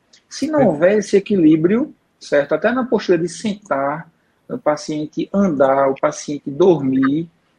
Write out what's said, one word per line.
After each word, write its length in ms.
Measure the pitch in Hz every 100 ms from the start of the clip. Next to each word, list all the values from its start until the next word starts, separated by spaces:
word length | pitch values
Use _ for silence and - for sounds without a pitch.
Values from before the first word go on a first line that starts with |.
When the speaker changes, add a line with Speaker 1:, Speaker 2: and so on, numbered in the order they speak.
| _ _ _
Speaker 1:
Se 180 | - 294
não 140 | 302
Speaker 2:
Sim. 60 | 196
Speaker 1:
houver 320 | 147 180 214
esse 180 | 196 202
equilíbrio, 760 | 202 196 156 160 170 226 311 - _ _
certo? 340 | - 143 139
Até 160 | 156 214
na 140 | 254
postura 340 | 247 214 - 175
de 100 | 175
sentar, 800 | - 214 196 - 139 139 156 - _ _ _ -
o 100 | 120
paciente 720 | 151 147 - 151 151 - -
andar, 560 | 196 196 139 135 139 135
o 60 | 131
paciente 520 | 151 - - 143 147
dormir, 800 | 139 185 156 135 131 135 151 170 _ _